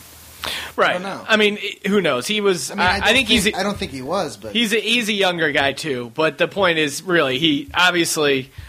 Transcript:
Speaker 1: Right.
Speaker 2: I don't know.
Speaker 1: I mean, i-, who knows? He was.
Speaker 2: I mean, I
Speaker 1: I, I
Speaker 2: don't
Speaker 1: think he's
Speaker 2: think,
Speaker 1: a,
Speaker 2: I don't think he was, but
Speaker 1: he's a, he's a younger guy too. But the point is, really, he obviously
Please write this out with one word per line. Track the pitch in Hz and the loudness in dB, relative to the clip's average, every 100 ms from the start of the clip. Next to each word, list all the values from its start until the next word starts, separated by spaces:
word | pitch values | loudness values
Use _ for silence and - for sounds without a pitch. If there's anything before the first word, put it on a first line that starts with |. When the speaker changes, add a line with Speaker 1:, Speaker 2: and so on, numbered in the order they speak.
| - - - - - - - - | -20 -20 -20 -14 -10 -10 -8 0
Speaker 1:
Right. | 175 | 2
Speaker 2:
I | |
don't | 127 | 0
know. | 196 147 - | -4 -8 0
Speaker 1:
I | 214 | 2
mean, | 208 202 | 2 0
i-, | 196 - 190 | -8 -8 -2
who | 202 | 0
knows? | 165 127 123 | 2 0 -2
He | 214 | 0
was. | 202 175 135 | 0 0 -2
Speaker 2:
I | |
mean, | 190 | 0
I | |
Speaker 1:
I, | 180 | 0
I | 196 | 2
Speaker 2:
don't | 190 | 2
Speaker 1:
think | 254 226 | 2 4
he's | 240 | 2
Speaker 2:
think, | 196 175 | 2 0
Speaker 1:
a, | |
Speaker 2:
I | |
don't | 196 196 | -2 -4
think | 180 | -6
he | 135 | -8
was, | 131 196 151 117 | -6 -4 -4 -8
but | 110 | -6
Speaker 1:
he's | 214 226 | -2 0
a, | 220 | 0
he's | 202 240 208 | 0 0 0
a | |
younger | 202 190 175 156 | 0 0 2 0
guy | 147 139 | 2 0
too. | 135 160 123 120 | 0 -4 -6 -6
But | 120 156 147 | -2 0 0
the | 170 | -2
point | 202 185 160 | 2 2 2
is, | 151 143 | 0 -2
really, | 180 170 139 131 | 0 2 2 2
he | 160 143 147 | 2 0 -2
obviously | 156 180 175 165 165 147 135 131 - | 2 2 2 0 0 2 0 -2 -14